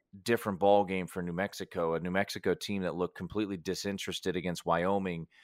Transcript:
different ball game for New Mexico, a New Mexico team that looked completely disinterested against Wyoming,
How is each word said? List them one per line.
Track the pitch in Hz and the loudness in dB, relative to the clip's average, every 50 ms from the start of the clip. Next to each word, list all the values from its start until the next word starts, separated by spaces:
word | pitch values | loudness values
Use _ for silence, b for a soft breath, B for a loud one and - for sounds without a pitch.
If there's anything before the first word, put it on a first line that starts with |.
| _ _ - 101 92 | _ _ -20 -10 0
different | 117 117 110 - 107 98 80 | 2 2 2 2 0 0 4
ball | 98 101 101 101 101 | 6 8 8 8 6
game | 90 95 92 90 85 | 4 0 -2 -2 -4
for | - 95 87 | -4 -4 -4
New | 87 85 | -4 -2
Mexico, | 87 98 101 - - 95 - - 92 85 82 82 | -2 -2 -2 -2 -6 -10 -8 -2 -2 0 2 0
a | 82 | 0
New | 82 90 | 0 0
Mexico | 90 95 98 - - 95 - 98 87 | 0 0 0 0 -2 -4 0 0 0
team | - - - 104 98 92 | 0 0 -4 -4 -2 -2
that | 87 73 | -2 -2
looked | 87 90 85 - - | -2 -2 -4 -4 -8
completely | 95 82 - 104 110 95 101 87 | -10 -6 -2 -2 -2 -2 -4 -6
disinterested | 78 95 90 - - 101 98 95 - - 87 - - 95 85 | -4 -4 -4 -4 -2 -4 -4 -4 -6 -6 -6 -4 -4 -2 -2
against | 92 85 90 85 - - | -2 -2 -4 -4 -4 0
Wyoming, | 87 82 85 87 92 101 101 95 92 87 82 80 - _ - | 0 2 2 4 2 2 2 0 -2 -4 -4 -8 -12 _ -20